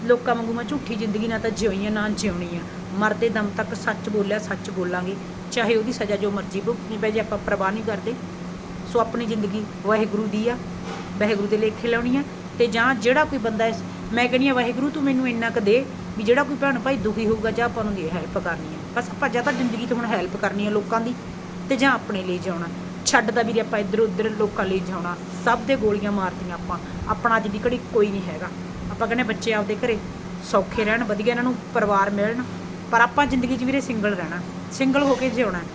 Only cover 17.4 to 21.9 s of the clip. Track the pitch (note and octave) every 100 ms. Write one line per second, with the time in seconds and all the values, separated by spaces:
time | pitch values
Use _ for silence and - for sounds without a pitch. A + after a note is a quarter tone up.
17.4 | A3 A3 A#3 A#3 G#3+ G3 D#3+ F3+ D3+ G3
18.4 | F3+ E3 - - - - - - C4+ A#3
19.4 | C4 B3 B3 G#3+ A3+ A#3+ A#3 G#3+ F3+ G3
20.4 | G3+ G3 G#3 G#3 G3 A3+ A3+ B3 - -
21.4 | - - - C4+ C4+